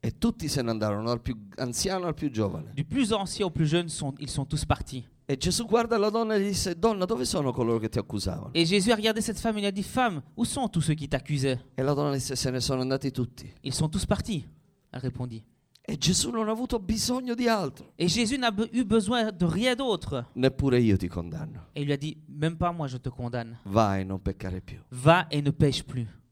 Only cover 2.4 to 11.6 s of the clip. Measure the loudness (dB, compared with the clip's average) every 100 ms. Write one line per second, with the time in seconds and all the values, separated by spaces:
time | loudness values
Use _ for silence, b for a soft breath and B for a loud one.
2.4 | 0 -2 -8 -6 -2 0 2 2 -2 -2
3.4 | -2 2 2 2 0 -4 -6 -6 -6 -6
4.4 | -4 -4 -2 -4 -4 -10 -12 _ -4 -2
5.4 | 0 0 4 4 4 4 4 2 2 2
6.4 | 2 0 -2 2 2 2 0 0 0 0
7.4 | 0 0 2 2 0 -2 -2 -4 -4 -4
8.4 | -4 0 4 4 4 2 2 0 -2 -2
9.4 | -2 0 -2 -2 -4 0 0 -2 -8 -4
10.4 | -2 0 -2 0 2 0 0 -4 -2 0
11.4 | 0 -2